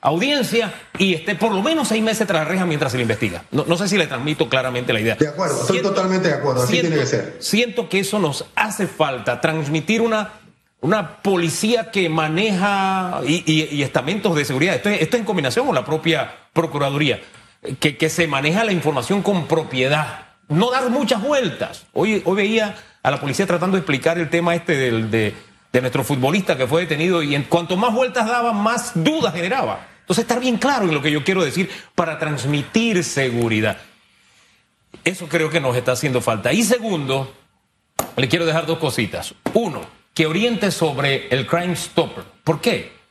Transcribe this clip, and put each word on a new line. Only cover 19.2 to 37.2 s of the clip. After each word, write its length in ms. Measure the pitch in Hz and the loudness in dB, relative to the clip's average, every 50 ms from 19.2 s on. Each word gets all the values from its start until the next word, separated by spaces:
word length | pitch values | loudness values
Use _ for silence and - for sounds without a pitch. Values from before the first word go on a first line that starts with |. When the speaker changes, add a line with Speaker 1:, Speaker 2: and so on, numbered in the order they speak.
| 185 | 2
Speaker 1:
con 240 | 196 208 180 151 | 2 0 0 0
propiedad. 800 | - 156 160 151 - 131 127 127 135 147 156 151 117 110 - - - _ _ _ _ | 0 0 0 0 -2 -2 0 2 2 2 0 0 -4 -8 -14 -18 -20 _ _ _ _
No 200 | 147 165 220 247 | 2 2 4 4
dar 180 | 254 262 262 247 | 2 0 0 2
muchas 280 | 226 285 277 - 254 214 | 0 0 2 2 0 0
vueltas. 680 | 202 285 302 277 247 175 - - - - - - - _ _ | 2 2 2 2 2 0 -2 -4 -6 -8 -8 -16 -20 _ _
Hoy, 280 | - 160 214 214 190 - | 0 0 2 2 0 0
hoy 100 | 175 190 | 0 0
veía 400 | 208 202 208 220 220 214 208 190 - - - - _ | 2 2 2 2 2 0 0 -4 -10 -18 -20 -20 _
a 80 | _ 139 | _ -2
la 100 | 143 131 | -2 0
policía 280 | - 143 131 - 196 | -2 -4 0 0 0
tratando 280 | 190 175 170 170 185 190 | 0 0 0 2 2 0
de 40 | 196 | 0
explicar 400 | - - 143 131 - 165 170 175 | 2 0 -2 0 2 0 0 0
el 100 | 165 151 | -2 0
tema 240 | - 170 170 175 170 | 0 0 2 2 0
este 240 | 170 - - 165 | 0 0 0 0
del... 320 | 135 131 123 113 113 113 110 | 2 2 2 0 0 0 0
De, 240 | 107 113 107 104 - - - - - _ _ _ - | 0 2 0 0 -2 -6 -18 -20 -20 _ _ _ 0
de 80 | 123 | 2
nuestro 220 | 127 127 123 160 131 | 2 2 0 -2 0
futbolista 520 | - 147 131 127 - - 190 185 - 165 | 0 0 2 2 2 2 2 2 0 0
que 120 | 131 131 | 0 0
fue 140 | 117 143 165 | 2 2 0
detenido 420 | 180 151 156 143 160 185 185 170 156 | 2 0 -2 0 2 2 2 2 0
y 100 | 143 143 | 0 0
en 80 | 143 135 | -2 0
cuanto 300 | - - 170 170 151 180 | 2 0 0 2 0 -2
más 160 | 180 226 247 | 0 2 2
vueltas 360 | 214 240 262 247 247 254 220 | 2 2 0 0 0 0 0
daba, 260 | 220 240 240 233 233 220 | 0 0 0 0 0 0
más 380 | 202 208 226 233 233 - - - | 0 0 0 0 0 -4 -4 -4
dudas 400 | 165 165 285 311 320 240 208 151 | 0 2 2 2 2 0 0 0
generaba. 540 | 180 170 190 247 269 190 113 98 - - - - - | -2 -2 -2 -2 -2 -2 -2 -4 -6 -10 -16 -20 -20
Entonces, 200 | _ - 185 - | _ -2 0 0
estar 180 | 226 - 240 240 | 2 0 0 0
bien 180 | 247 254 240 | 2 0 0
claro 280 | 208 - 269 285 247 208 | 2 2 0 2 2 2
en 80 | 175 156 | 2 0
lo 80 | 143 | 0
que 80 | 135 156 | 0 0
yo 140 | 147 151 143 | 0 0 0
quiero 200 | - 190 190 175 | 0 2 2 0
decir 240 | 139 - 170 190 - - - - - _ | 0 0 -2 -2 -2 -4 -14 -16 -8 _
para 240 | - 175 165 156 151 | -2 -2 -2 -2 -4
transmitir 840 | 165 160 151 131 110 139 147 147 139 - - 220 233 233 214 180 165 | -4 -4 -4 -2 -2 0 0 -2 -2 0 0 2 2 4 2 2 0
seguridad. 760 | - - 139 135 127 120 120 117 113 110 110 107 107 - - - - _ _ _ _ _ _ _ _ _ _ _ _ _ _ _ _ _ _ _ _ - - - | 0 0 0 0 0 2 0 2 2 2 2 2 0 -2 -4 -12 -20 _ _ _ _ _ _ _ _ _ _ _ _ _ _ _ _ _ _ _ _ -20 -6 -6
Eso 240 | 165 190 - 175 | -6 -4 -4 -10
creo 220 | 151 143 170 160 151 | -4 -2 -2 -2 0
que 100 | 143 165 | 0 0
nos 160 | 139 131 123 | 0 0 0
está 180 | 123 117 127 127 | 0 0 0 -2
haciendo 280 | 120 - 143 127 123 | 0 0 0 0 0
falta. 320 | 110 - 113 104 - 123 143 | 0 0 -2 0 0 0 2
Y 80 | 214 | 2
segundo, 720 | 240 185 240 240 214 226 190 160 139 131 135 135 | 4 2 2 0 0 -2 -2 -2 -2 -2 -2 -2